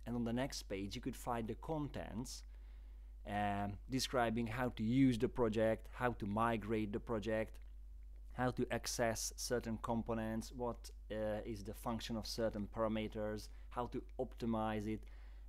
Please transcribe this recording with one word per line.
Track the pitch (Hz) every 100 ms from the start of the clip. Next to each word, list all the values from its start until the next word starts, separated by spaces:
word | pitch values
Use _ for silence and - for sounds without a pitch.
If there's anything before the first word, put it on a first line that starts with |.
And | -
on | 120
the | 113
next | 117 139 -
page | - 98 101
you | 123
could | 135 120
find | - 120 113
the |
contents, | 110 - 160 143 143 80 90 131 - - - - - - - - - -
um, | 104 104 101 101 101 -
describing | 127 - 131 117 113 117
how | 113 127 117
to |
use | 110 127 135 117
the | 120
project, | - 117 107 110 110 -
how | - 127
to | 113 104
migrate | 104 117 117 101 110 107
the | 110
project, | - 113 101 110 110 - - - - - - - -
how | - 123
to | 120 123
access | 117 - - 117 107 - -
certain | - 123 113 110
components, | - 117 110 113 110 113 110
what, | 131 120 113 - - -
uh, | 107 107 107 117
is | 110
the | 101
function | 104 127 113 - 113
of | 101
certain | - 113 107 101 113
parameters, | 110 110 107 110 107 107 - - -
how | - 120
to | 127 - -
optimize | 127 - 117 113 110 107 104
it. | 107 - - - -